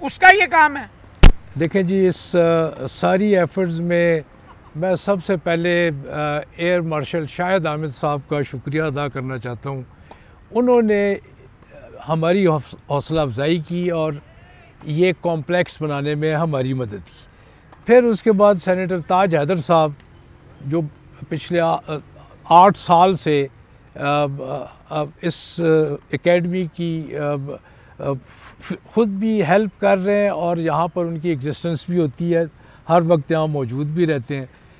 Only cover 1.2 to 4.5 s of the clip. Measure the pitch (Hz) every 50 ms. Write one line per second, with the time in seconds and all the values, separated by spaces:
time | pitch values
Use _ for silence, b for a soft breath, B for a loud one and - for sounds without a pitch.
1.2 | - - - - - - - 139 160 160 - 196 185 170 196 196 190 185 - -
2.2 | - - - 175 165 165 165 165 160 156 - - 131 131 - - - 180 185 190
3.2 | 214 208 202 180 170 - - 196 185 170 165 165 170 175 175 175 170 170 165 156
4.2 | 143 - - - - -